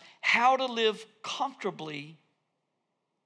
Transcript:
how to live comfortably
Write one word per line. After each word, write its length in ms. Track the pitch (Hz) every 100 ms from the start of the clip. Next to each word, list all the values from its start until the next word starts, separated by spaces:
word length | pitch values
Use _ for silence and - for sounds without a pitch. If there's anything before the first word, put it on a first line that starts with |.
| - -
how 360 | - 233 247 262
to 100 | 262
live 380 | 233 220 196 - _
comfortably 960 | - - 262 - 196 156 156 147 147 160 _ _ _ _ _ _ _ _ _ _